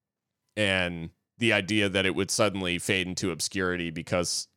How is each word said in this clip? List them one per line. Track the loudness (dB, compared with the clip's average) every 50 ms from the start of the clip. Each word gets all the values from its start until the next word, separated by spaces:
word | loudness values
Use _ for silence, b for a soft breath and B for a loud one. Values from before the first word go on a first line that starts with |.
| _ _ _ _ _ _ _ _ _ _ -4
And | -2 0 2 2 2 0 -2 -4 -6 -8 -10 -12 _ _ _ _ 0
the | 2 4 4
idea | 4 2 2 2 2 2 4
that | 4 2 2
it | 2 2
would | 0 -2 0
suddenly | 2 2 2 2 2 0 -2 -2 -2 -2
fade | -2 0 0 0 0 -2
into | -4 -4 -4 -4
obscurity | -2 -4 -4 -4 -2 -2 -2 -2 -2 -2 -4 -6
because | -6 -8 -6 -2 0 0 0 0 -2 -4 -6 -8 _